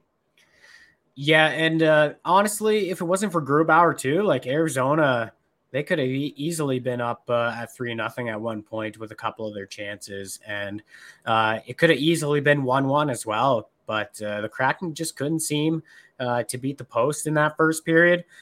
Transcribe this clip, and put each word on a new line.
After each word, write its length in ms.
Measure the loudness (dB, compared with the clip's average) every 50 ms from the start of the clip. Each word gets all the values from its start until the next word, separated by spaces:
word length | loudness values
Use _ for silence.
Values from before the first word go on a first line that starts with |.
| _ _ _ _ _ _ _ _ _ _ _ _ _ -20 -20 -20 _ _ _ _ _ _ _
Yeah, 360 | -6 0 4 6 6 6 4
and, 340 | 2 2 0 2 2 4 4
uh, 300 | 4 6 4 4 2 0 -4 0
honestly, 640 | 2 4 4 4 2 0 -2 0 0 0 0 0 -2
if 120 | -4 -4
it 40 | -2
wasn't 260 | -2 -2 0 -2 -2
for 100 | -2 -2
Grubauer 540 | 0 2 2 2 4 6 6 6 6 4 4
too, 280 | 0 -2 -2 0 0 2
like, 240 | 2 0 0 -2 -2
Arizona, 840 | -2 0 0 0 0 0 0 2 2 2 2 2 2 0 -2 -6 -10 _ _ _ _ _ _ _
they 120 | -6 -6 -4
could 160 | -2 -2 -2
have 80 | -2 -2
e-, 260 | -2 -4 -4 -6 -6
easily 440 | -6 -6 -4 -4 -2 -2 -2 -2 -2
been 200 | -4 -4 -4 -4
up, 240 | -4 -4 -6 -6 _ -4
uh, 240 | -2 0 0 -2 -4
at 200 | -6 -10 -12 -10
three 180 | -10 -8 -8 -6
nothing 360 | -6 -6 -6 -6 -6 -8 -6
at 120 | -6 -6
one 220 | -6 -8 -8 -8 -10
point 340 | -10 -10 -8 -8 -8 -10 -12
with 140 | -16 -16
a 40 | -12
couple 320 | -8 -8 -8 -8 -8 -10 -10
of 60 | -10
their 140 | -10 -12 -12
chances, 720 | -14 -14 -12 -12 -12 -14 -14 -14 -14 -12 -12 -12 -14 -16 -14 -12
and, 340 | -10 -8 -8 -8 -10 -12 -14 _ -20 -20 -20 -20 -20 _ -4
uh, 340 | 0 2 2 2 2 0 -2 -6 -10
it 100 | -4 2
could 140 | 2 4
have 80 | 4 4
easily 400 | 2 0 0 0 0 -2 0 0
been 240 | 4 2 2 2 2
one 240 | 2 2 2 2 2
one 220 | 2 0 0 0
as 160 | -2 -6 -4
well. 440 | -4 -2 0 2 2 2 0 -2 _ _ _ _
But, 360 | -4 -4 -4 -4 -6 -8 -10
uh, 200 | -8 -6 -6 -6
the 80 | -6 -6
Kraken 440 | -4 -2 0 0 0 -2 -4 -8 -8
just 220 | -6 -8 -8 -6
couldn't 260 | -6 -4 -2 -2 -4
seem, 420 | -4 -2 -2 0 0 0 -2 -2 -6 _ -20 -20 -20 _ _ -6
uh, 240 | -4 -2 -2 -2 -2
to 140 | -4 -6 -8
beat 200 | -6 -6 -8 -8
the 80 | -10
post 420 | -6 -2 0 0 0 0 -2 -4 -2
in 80 | 2
that 200 | 2 2 2 2
first 300 | 2 2 2 2 0 0
period. 400 | 2 6 6 8 8 6 4 0 _ _ -20